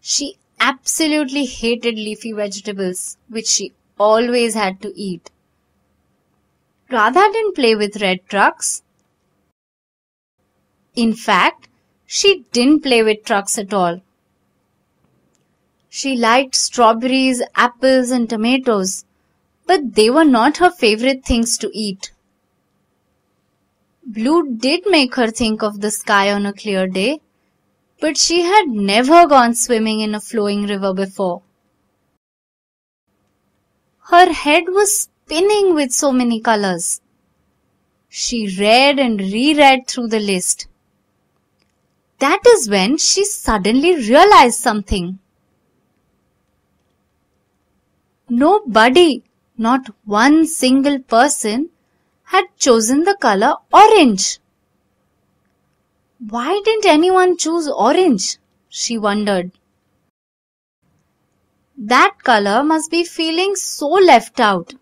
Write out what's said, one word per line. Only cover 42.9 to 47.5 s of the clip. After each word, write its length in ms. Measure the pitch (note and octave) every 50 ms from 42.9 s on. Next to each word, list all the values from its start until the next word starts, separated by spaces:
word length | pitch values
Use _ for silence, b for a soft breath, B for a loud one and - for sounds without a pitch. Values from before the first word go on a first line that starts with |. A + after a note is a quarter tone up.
| C#4
she 280 | D#4+ - - - F#4 G4+
suddenly 720 | G4 - - - - A#3 G#3 F3+ G3 A3+ C4 C#4+ E4+ F#4
realized 640 | D#4+ A#3+ G3+ A#3 D4 F4+ G#4 G#4 F4+ C#4+ A#3+ A3 -
something. 580 | - C4 G#3+ G#3 G3+ - A3+ G3+ F3 F3 F#3+ F#3+ _ _ _ _ _ _ _ _ _ _ _ _ _ _ _ _ _ _ _ _ _ _ _ _ _ _ _ _ _ _ _ _ _ _ _ _ _ _ _ _ _ _ _ _ _ _